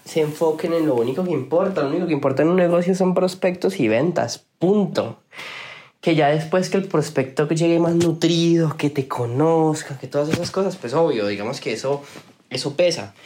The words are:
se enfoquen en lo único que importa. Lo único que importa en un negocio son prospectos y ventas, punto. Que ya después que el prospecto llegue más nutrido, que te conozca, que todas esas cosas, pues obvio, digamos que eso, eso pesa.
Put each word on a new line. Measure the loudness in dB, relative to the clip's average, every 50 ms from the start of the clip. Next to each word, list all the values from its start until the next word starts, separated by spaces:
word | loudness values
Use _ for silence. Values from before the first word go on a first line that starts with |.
| -12
se | -6 -2 -2
enfoquen | -2 0 0 0 0 0 0 0 -2 -2 0
en | 0 2
lo | 2 2
único | 2 0 0 -2 -2 -2
que | -2
importa. | -2 -4 -2 0 0 0 0 0 0 -2
Lo | -2 -2
único | -2 -2 -2
que | 0 -2
importa | 0 0 0 2 2 2
en | 4
un | 4
negocio | 4 4 4 2 2 2 2 0
son | 2 2 2 2
prospectos | 2 0 0 0 0 -2 -2 0 0 -2 -2 0 0
y | 0
ventas, | 2 2 2 2 0 0 0 -2 -4 -6 -10 _ _ _ -2
punto. | 0 2 2 2 2 0 -2 -2 -4 -4 -6 -14 _ _ -18 -18 -16 -14 -14 -14 -16 -16 -18 -20 -20 -20 _ _
Que | 0 0 2
ya | 4 4 4
después | 2 2 0 0 0 0 0 0
que | 0
el | -2 -2
prospecto | 0 0 -2 -2 0 -2 -2 -2 -2 0 -2 0 0
llegue | 2 2 2 4 4 4
más | 4 2 2
nutrido, | 2 2 2 2 2 2 2 2 4 4 4 4 4 4 2 0
que | 0 -2 -2
te | -2 -2 -4
conozca, | -4 -4 -4 -4 -2 0 0 2 2 4 4 4 2 0 -2 -6 -10 -12
que | -12 -10
todas | -4 -2 -2 -2 0
esas | -2 -4 -4 -4
cosas, | -2 -2 -2 -2 -4
pues | -6 -8 -4 0
obvio, | 0 0 2 0 0 -2
digamos | -2 -4 -4 -6 -8 -8 -6
que | -6 -6 -6
eso, | -4 -2 -2 -4 -4 -6 -12 -20 -20 -20 -20 -20 _ _ -10
eso | -8 -6 -6 -4 0
pesa. | 2 2 2 2 -2 -6 -10 -14 -18 -20